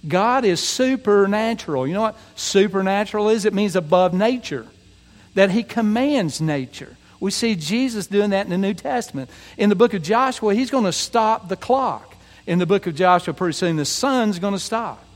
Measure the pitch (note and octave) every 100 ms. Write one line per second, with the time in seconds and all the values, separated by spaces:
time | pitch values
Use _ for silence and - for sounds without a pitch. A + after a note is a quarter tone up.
0 | D#3 F3+ A3 C4 A3+ E3+ - - C4 C4
1 | G#3 G3+ G3 G#3 A3+ A3+ - C#3 C3 F#3+
2 | A3 - - - - G3 G3+ G3 F#3+ G3
3 | G#3 G#3+ G#3 A3 G3+ G3 G#3 F3+ D3+ F3+
4 | F#3 F3+ A3 B3+ - C3+ A2 - - _
5 | _ - - F#3 G3 G#3 - A#3 G#3+ A3
6 | C#4 C#4+ E3 - D#3+ D3 B2+ - - -
7 | - - G3 - A#3 G3 D3+ A3+ C4 A3
8 | F3 G3+ G3+ G3 G3 F3+ G3 G3+ - B3
9 | - C#3 B2+ - - - G3+ F#3+ A#3 G3
10 | D3+ A3+ C4 B3+ G#3+ G3+ C4+ C4+ G3 D#3
11 | - A#3 A3 A3+ F3 F#3 - C4 B3 D#3
12 | - - - - - F3 F3 G3 F3+ D3+
13 | F3+ F3+ F3 C#3+ F3+ D3 F3+ D#3 C#3 -
14 | C4+ C4 G#3+ F3 G3+ G3 - A3+ G#3+ A#2
15 | -